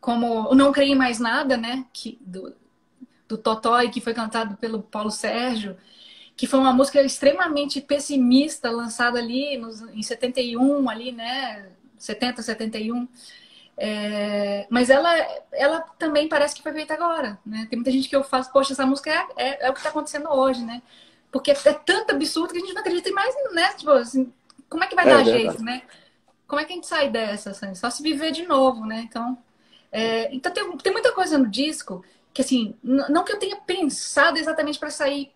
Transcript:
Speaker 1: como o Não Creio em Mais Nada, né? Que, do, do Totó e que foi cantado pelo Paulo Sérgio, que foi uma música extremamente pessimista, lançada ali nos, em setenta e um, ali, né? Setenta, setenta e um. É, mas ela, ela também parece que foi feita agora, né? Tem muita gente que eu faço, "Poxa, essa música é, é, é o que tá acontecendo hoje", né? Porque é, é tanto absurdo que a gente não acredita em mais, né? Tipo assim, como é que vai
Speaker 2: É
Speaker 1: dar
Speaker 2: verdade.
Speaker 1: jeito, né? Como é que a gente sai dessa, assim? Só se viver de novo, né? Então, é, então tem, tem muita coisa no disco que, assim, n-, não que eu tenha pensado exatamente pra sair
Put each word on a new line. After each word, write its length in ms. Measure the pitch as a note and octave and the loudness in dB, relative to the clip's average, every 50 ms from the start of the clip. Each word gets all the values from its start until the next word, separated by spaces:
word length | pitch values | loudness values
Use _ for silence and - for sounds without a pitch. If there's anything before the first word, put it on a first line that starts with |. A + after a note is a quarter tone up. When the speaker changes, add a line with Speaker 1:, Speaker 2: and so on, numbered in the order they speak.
Speaker 1:
como 500 | - - A#3 A#3 A#3 A#3 A#3 A3+ A3 - | -2 0 0 0 2 0 0 -2 0 4
o 40 | C4 | 6
Não 180 | C4+ C#4 C#4+ C#4 | 6 6 6 6
Creio 200 | C#4+ C#4 C#4 C#4 | 4 4 4 4
em 40 | |
Mais 220 | C4+ C4 B3 A#3+ A3 | 4 4 2 0 -2
Nada, 380 | A#3+ A3+ A#3 C#4 D4+ C4+ C4 | -2 0 0 0 0 0 0
né? 280 | A#3+ A3+ A#3 B3 C4+ C4 _ _ | -2 -2 -4 -6 -8 -8 _ _
Que, 260 | - - A3+ G#3+ - | -14 -14 -14 -14 -14
do, 340 | - F#3+ F3+ F#3+ F#3 - - _ _ _ _ _ _ _ _ _ C4 _ _ _ _ _ | -18 -16 -14 -14 -14 -14 -18 _ _ _ _ _ _ _ _ _ -20 _ _ _ _ _
do 80 | A3 | -10
Totó 440 | A3 - A#3 A3 A3 - A3+ A#3 A#3+ | -2 0 0 0 2 2 2 4 4
e 100 | B3 A#3+ | 4 2
que 100 | - A#3+ | 0 -4
foi 140 | - A#3 A3+ | -6 -4 -4
cantado 420 | A#3+ A3+ A3 - A3+ A3+ G#3+ G3+ | -4 -6 -4 -4 -4 -4 -4 -6
pelo 260 | - - A3+ A3 G#3+ F#3+ | -8 -8 -6 -6 -6 -8
Paulo 280 | _ - G#3+ G#3+ G#3+ | _ -8 -6 -4 -4
Sérgio, 680 | G#3 - - G#3+ G#3+ A#3 B3 B3+ A#3+ A3 G#3 G3+ F#3 - _ _ _ - - - - - - - _ | -4 -4 -4 -4 -2 -2 -2 -2 -2 -4 -4 -8 -10 -12 _ _ _ -20 -20 -20 -20 -20 -20 -20 _
que 100 | - - | -6 -6
foi 140 | - - C4+ | 2 2 4
uma 120 | C4 C4 B3 | 6 6 6
música 300 | B3 C#4 C#4 - C#4+ C4+ | 6 4 4 6 4 4
extremamente 800 | C4+ - - - C#4 D4 - F#4 E4+ D4+ C#4+ C#4+ C#4 - C#4 | 4 2 4 4 4 4 4 0 0 0 -2 -2 -2 -4 -8
pessimista, 920 | C4+ _ C#4+ C#4+ C#4 - D4 C4+ B3 A#3+ B3 C4+ C#4+ D#4 D#4 - - A#3+ | -2 _ -2 -2 -2 -2 0 2 4 6 6 6 6 4 -2 -6 -4 -4
lançada 480 | A3+ A#3 A#3 A3+ A3 - B3 A#3+ A#3+ A#3+ | -4 -4 -6 -8 -2 0 0 0 0 0
ali 380 | A#3 A#3 A#3+ C4 C#4 D4 C#4 B3 | -4 -2 -4 -4 -4 -4 -6 -6
nos, 240 | A3+ A3+ A3+ G#3+ A3+ | -8 -10 -14 -16 -16
em 200 | A3+ - G#3+ G#3+ | -14 -10 -10 -6
setenta 380 | - B3 - - B3 B3+ C4+ | -6 -6 -4 -4 -4 -2 -2
e 160 | B3 A#3+ A#3 | -4 -2 0
um, 320 | A#3 B3+ C#4 C#4+ C#4+ C4+ A#3+ | 2 4 4 4 2 0 -2
ali, 240 | G#3+ A3 A#3+ B3+ A#3+ | -2 -4 -8 -10 -10
né? 580 | A#3 A3+ A#3 B3+ C4+ C4+ A#3+ G#3+ G3+ G3 F#3+ - _ _ _ _ _ | -10 -8 -6 -6 -6 -6 -6 -8 -12 -16 -20 -20 _ _ _ _ _
Setenta, 420 | - - G#3+ - - B3 A#3+ - A3+ | -10 -10 -6 -4 -4 -4 -4 -6 -6
setenta 360 | - A3 - A3 A3 A3 A3 | -8 -6 -6 -6 -6 -6 -6
e 140 | G#3+ A3 A#3+ | -6 -4 -4
um. 160 | B3 B3 B3 _ - - - - - - _ _ - - _ _ | -4 -6 -6 _ -20 -20 -20 -20 -20 -20 _ _ -20 -20 _ _
É, 920 | - - G#3+ G#3+ G#3 G#3 G#3 G#3 G#3 G3+ G#3 G#3 G3+ G3+ G3+ G3+ G3+ G3+ - | -8 -6 -4 -4 -4 -4 -4 -4 -4 -4 -2 -2 -2 -2 -2 -4 -6 -4 0
mas 200 | A#3 B3 B3 A#3+ | 2 2 6 6
ela, 200 | C4+ C#4 D#4+ E4+ E4+ D#4+ D4 - - - - _ | 6 6 6 4 2 2 0 -2 -6 -10 -12 _
ela 300 | - - C4 C#4+ D#4+ E4 D#4+ - - _ | -4 0 0 2 0 0 -6 -10 -10 _
também 300 | E4+ D#4 D4 D4 D4+ D#4+ | -4 0 2 2 0 2
parece 260 | E4 D4 C#4+ D4+ - | 2 0 0 0 -2
que 80 | - - | -6 -10
foi 100 | D#4 D4+ | -8 -6
feita 220 | D#4 D4+ D4+ D#4 | -6 -6 -6 -4
agora, 440 | D#4 E4+ E4+ E4 D#4+ C#4+ A3 G#3 - _ | -2 -2 -2 -2 -2 -4 -6 -8 -10 _
né? 220 | A3 G#3+ A3 A3+ A3 | -12 -10 -8 -8 -6
Tem 80 | - A3+ | -6 -4
muita 120 | A#3+ C4+ | -2 0
gente 180 | B3+ C4+ C4 - | 0 0 0 2
que 60 | - | 0
eu 80 | C#4 C4+ | 0 0
faço, 300 | - - B3+ B3+ - - | 2 -2 -2 -2 2 2
"Poxa, 220 | C4+ C4+ C4+ C4+ | 2 2 2 0
essa 120 | C4+ C4+ | 0 2
música 240 | C4 C4+ C#4 - D#4 | 2 2 0 0 -2
é, 160 | D#4 E4 F#4 F#4 - | 0 0 -2 -4 -6
é, 300 | - A#3+ C4 C#4 C#4+ - | -4 -4 -4 -2 -2 -2
é 40 | B3+ | -2
o 40 | C4+ | -2
que 80 | - - | -2 -4
tá 60 | D4+ | -4
acontecendo 400 | D#4 D4+ D4 D4+ - D4 D4 E4 | -4 -4 -6 -4 -8 -8 -4 0
hoje", 320 | D4 C4+ C4 C4+ C4 A#3+ A#3 | 2 2 4 2 2 0 -4
né? 180 | A3+ A#3 B3 - _ - - - _ _ _ _ _ | -8 -10 -12 -16 _ -20 -20 -20 _ _ _ _ _
Porque 200 | - C4 - - | -6 -4 2 2
é, 40 | C#4+ C#4 - | 0 6 6
é 80 | C#4+ D4 | 4 4
tanto 400 | D4 - - F4+ G#4 A4+ - - | 4 0 0 0 0 2 0 -2
absurdo 400 | C#4 D#4 - - D#4+ E4 E4 - | -2 -2 -2 -2 -2 -4 -2 -4
que 60 | F4 | -6
a 20 | |
gente 140 | F#4 F#4+ F4+ | -8 -6 -8
não 60 | G#4 | -6
acredita 280 | G#4+ F4+ F4 F4 - F#4+ | -4 -2 -2 -2 -2 -2
em 40 | F#4+ | -2
mais, 220 | F#4+ G4 A#4+ B4+ C#5 C#5 B4 F#4+ | 0 0 0 -2 -2 -4 -2 0
né? 200 | E4+ E4+ G4 - | 2 2 0 0
Tipo 160 | - - D4+ D4 | -2 2 4 4
assim, 400 | B3+ A#3+ A#3+ C4+ C4 C4 B3 - _ _ _ _ _ - _ | 4 4 0 -2 -2 -2 -2 -6 _ _ _ _ _ -20 _
como 160 | - D#4+ F4+ | -4 -4 -4
é 20 | |
que 80 | - - | -2 2
vai 120 | F4+ F4 | 4 8
Speaker 2:
É 40 | C4+ | 8
Speaker 1:
dar 140 | C4+ C4+ C4 | 8 8 8
Speaker 2:
verdade. 140 | A3+ A3+ A#3+ | 6 4 4
Speaker 1:
jeito, 240 | A3+ - - - A3+ | 2 0 -2 -4 -6
né? 180 | A#3 B3 B3+ - - - - _ _ _ _ _ _ _ _ _ | -6 -8 -8 -10 -16 -20 -20 _ _ _ _ _ _ _ _ _
Como 140 | _ - C#4+ | _ -4 -4
é 40 | D#4 | -4
que 80 | D#4+ F4+ | -4 -8
a 40 | |
gente 100 | F4+ E4+ | -12 -8
sai 240 | - F4 D#4+ D4 C#4 | -4 0 0 0 2
dessa, 400 | A3 A3+ A3 G#3 G3+ G#3 - G#3 | 0 -2 -2 -2 -4 -6 -8 -12
assim? 240 | G3 - - G3 F#3+ | -12 -10 -10 -12 -10
Só 140 | F3+ - B3 | -4 -6 -4
se 140 | B3+ - D4 | -4 -2 -2
viver 280 | D#4 D#4 C#4 D#4 D#4+ | -2 -2 -2 -2 -4
de 160 | D4 D#4+ F4 | -4 -4 -2
novo, 380 | F4+ D#4 C#4 C4+ C4 A#3+ A3+ A3 | 2 4 6 6 4 4 2 -6
né? 160 | A3 A3 A3+ A#3 A3+ | -8 -8 -8 -10 -8
Então, 300 | - A#3 A#3 A#3+ B3+ - _ _ _ _ _ _ _ _ _ _ | -8 -6 -6 -6 -6 -8 _ _ _ _ _ _ _ _ _ _
é, 440 | - A3 A3+ A3+ A3+ A3+ A3+ - C4+ | -4 -2 -2 0 0 0 -2 -4 -6
então 180 | C4 - F4+ F4+ | -4 -4 -4 -4
tem, 240 | - F4 F4+ F4 C4 | -4 -6 -6 -8 -4
tem 140 | - F#4+ F#4+ | -2 0 0
muita 200 | A#4 A4 B4 A#4 | 2 2 2 2
coisa 260 | F#4+ F#4 D#4+ D#4 C#4+ | 2 0 2 4 4
no 100 | C4 A3 | 4 2
disco 560 | G3 A3+ C#4 D#4 D#4 - - - G3 F3+ - _ _ _ _ _ _ | 2 -2 -2 -2 -2 -6 -10 -12 -12 -12 -14 _ _ _ _ _ _
que, 100 | - C4 | -2 0
assim, 340 | - C4+ B3 A3+ G3+ - _ - | 2 2 0 0 -2 -6 _ -2
n-, 220 | A3+ C4 C#4 C#4 - | 2 2 2 2 2
não 160 | C#4+ E4+ F4+ | 2 0 2
que 80 | - G#4+ | 0 -4
eu 60 | G#4 | -4
tenha 180 | - G4 G#4 | -4 -6 -6
pensado 840 | G4+ - - F4+ G4 F4+ C#4 - - - - - D4 C#4+ E4+ D4+ D#4+ | -8 -6 -6 -2 0 0 -2 -2 -4 -8 -4 2 4 4 4 2 0
exatamente 400 | D#4 D#4 D#4+ D#4+ D4+ D4 D4+ - | -2 -2 -2 -2 -2 -4 -4 -6
pra 120 | - D4+ | -8 -10
sair 420 | D4+ - D4+ C#4 C#4 C#4+ C#4 - _ | -6 -2 -2 -2 -2 -2 -6 -8 _